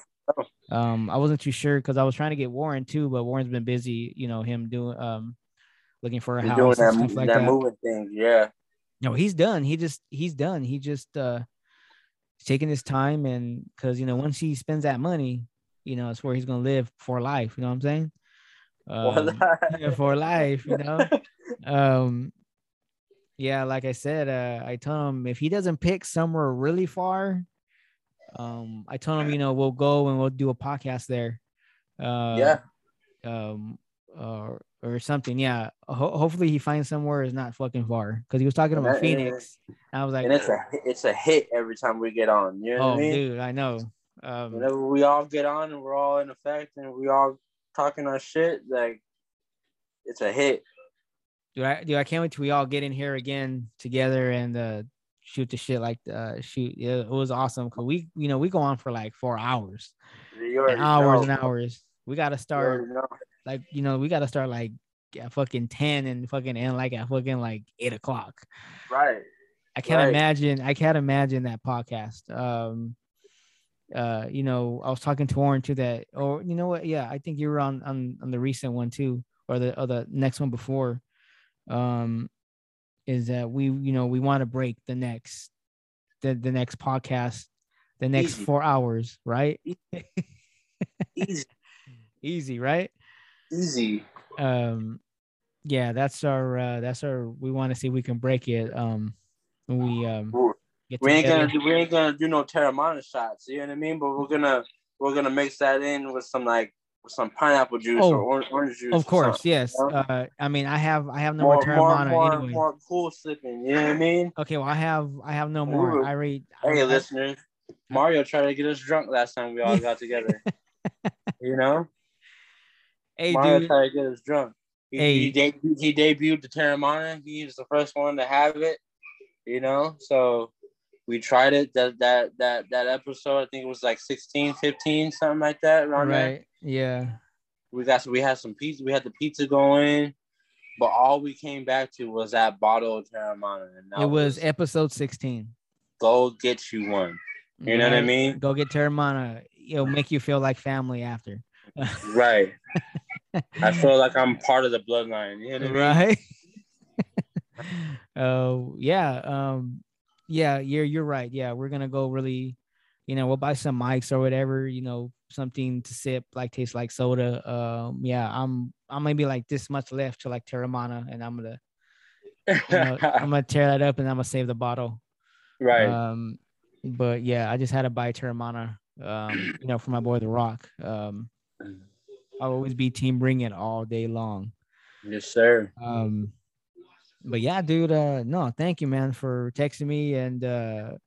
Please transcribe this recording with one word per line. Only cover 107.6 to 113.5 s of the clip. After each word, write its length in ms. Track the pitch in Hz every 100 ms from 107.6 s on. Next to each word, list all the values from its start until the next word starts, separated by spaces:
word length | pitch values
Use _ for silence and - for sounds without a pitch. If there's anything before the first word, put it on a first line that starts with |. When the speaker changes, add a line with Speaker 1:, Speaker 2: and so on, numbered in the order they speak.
| 127 117
Speaker 2:
juice 220 | 113 -
Speaker 1:
Oh, 100 | 185
Speaker 2:
or 60 | 143 107 135
or 20 | 123
orange 280 | 135 143 120
juice 140 | 123
Speaker 1:
of 120 | 170 151
Speaker 2:
or 20 |
Speaker 1:
course, 280 | 180 131 -
Speaker 2:
something, 120 | 175
Speaker 1:
yes. 240 | 156 123 -
Speaker 2:
you 80 | 139
know? 60 | 143
Speaker 1:
Uh, 300 | 135 127 127 -
I 80 | 143
mean, 180 | 143 139
I 100 | 147
have, 320 | 156 156 143
I 120 | 135
have 160 | 151 156
no 80 |
more 100 | 143 143
Speaker 2:
More, 120 | 143 151
more, 140 | 160
Speaker 1:
Terramana 200 | 156 139
Speaker 2:
more, 240 | 165 160
Speaker 1:
anyway. 180 | 151 127
Speaker 2:
more 240 | 123 156 147 _
cool 220 | 180 170
sipping, 520 | - 156 147 127